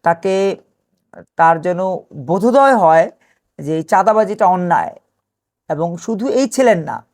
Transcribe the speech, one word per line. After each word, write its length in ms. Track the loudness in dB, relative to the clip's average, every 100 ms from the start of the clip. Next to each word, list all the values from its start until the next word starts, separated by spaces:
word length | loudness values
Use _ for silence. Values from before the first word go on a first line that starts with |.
তাকে, 300 | 0 -2 -2 0 -2 -4 _ _ _ _ _ -20 -16 0
তার 180 | 2 2 -2
যেন 140 | -4 -6 -8 _ -16 -4
বোধোদয় 480 | 0 2 4 4 4
হয় 240 | 4 4 2 _ _ _ _ -14
যে 140 | -6 -6
এই 60 | -2
চাঁদাবাজিটা 540 | 0 2 0 0 0 0
অন্যায়। 400 | 0 0 -2 -2 -12 _ _ _ _ _ _ _
এবং 180 | -6 -6 -8
শুধু 220 | -8 -6 -2 -2
এই 60 | -2
ছেলের 260 | 0 2 2 -2
না 80 | -12 _